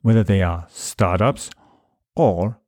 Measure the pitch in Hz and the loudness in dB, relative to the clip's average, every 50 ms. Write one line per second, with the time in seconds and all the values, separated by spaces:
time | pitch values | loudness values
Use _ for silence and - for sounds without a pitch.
0 | - 113 113 113 104 85 101 98 92 87 85 85 85 _ _ - - - - - | 4 4 4 4 4 2 2 2 2 0 -2 -4 -8 _ _ -14 -14 -14 -2 -2
1 | 107 87 90 92 104 131 139 - - - - _ _ _ _ _ _ _ _ _ | 0 0 2 2 0 0 0 -4 -10 -18 -20 _ _ _ _ _ _ _ _ _
2 | _ _ _ - 160 120 90 85 92 110 113 _ _ | _ _ _ 0 0 0 2 0 -4 -4 -6 _ _